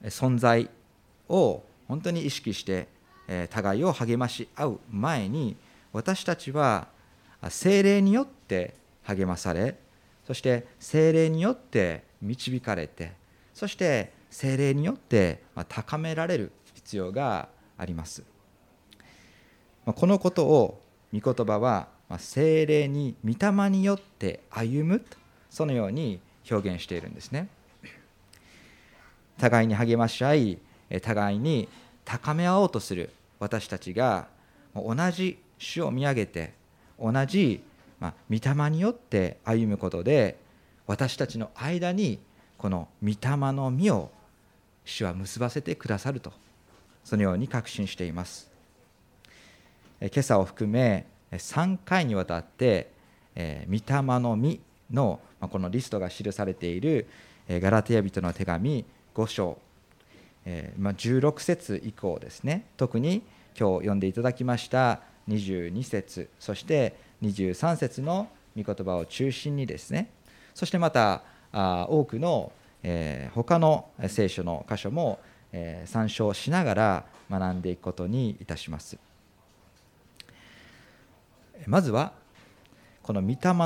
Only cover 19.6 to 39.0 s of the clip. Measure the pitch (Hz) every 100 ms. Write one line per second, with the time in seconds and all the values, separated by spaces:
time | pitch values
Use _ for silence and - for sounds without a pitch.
19.6 | _ _ - - 175 196 180 180 143 151
20.6 | 104 - - _ _ 107 131 120 110 104
21.6 | 123 101 - - - 90 - - 156 156
22.6 | 151 151 143 143 139 - 214 240 202 196
23.6 | 196 190 196 196 - _ 95 - - -
24.6 | 113 139 160 202 - - - _ _ -
25.6 | 160 127 101 123 143 92 - _ - 110
26.6 | 98 87 - 87 - - - 135 190 -
27.6 | _ _ - - - _ _ - - -
28.6 | - - - - - _ _ - 120 117
29.6 | 113 104 117 117 113 - 127 151 110 85
30.6 | - - - 92 117 104 101 101 143 143
31.6 | 101 - - _ - 127 147 156 175 190
32.6 | 190 113 - 90 85 - _ _ 104 110
33.6 | - 95 - 92 127 95 - - _ _
34.6 | - - 110 120 180 175 185 - _ -
35.6 | - 165 147 127 143 127 98 85 80 -
36.6 | _ _ _ - 113 131 135 190 156 90
37.6 | - - - - 87 - - 110 131 143
38.6 | 147 156 202 240